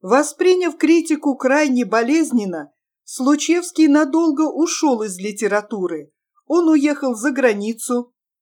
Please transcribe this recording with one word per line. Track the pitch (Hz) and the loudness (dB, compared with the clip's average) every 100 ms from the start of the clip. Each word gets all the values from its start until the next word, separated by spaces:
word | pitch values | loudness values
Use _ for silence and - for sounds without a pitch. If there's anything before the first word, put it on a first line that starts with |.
Восприняв | 185 247 294 - 359 370 349 320 | 0 0 0 0 2 2 0 -2
критику | 302 339 330 302 294 262 | 2 2 2 -2 -2 -2
крайне | 254 277 302 247 | 0 2 2 0
болезненно, | 220 220 233 320 320 240 196 160 147 _ _ _ | 0 0 0 0 2 0 -2 -8 -10 _ _ _
Случевский | - - 262 294 - 339 339 - 311 | -18 -4 0 0 2 -2 -2 2 4
надолго | 285 302 311 330 277 | 4 2 2 0 0
ушел | 311 - 330 - 311 240 | -2 0 -2 0 0 0
из | 214 180 | -2 -6
литературы. | 202 208 214 208 208 214 180 160 147 _ _ _ _ | -10 -4 -2 -2 -2 -6 -4 -6 -12 _ _ _ _
Он | 330 330 | 0 4
уехал | 311 285 285 269 | 4 2 0 -4
за | 226 247 | -2 -4
границу, | 262 254 208 208 226 - 247 240 _ _ _ | -2 -2 -2 -4 -8 -4 -4 -4 _ _ _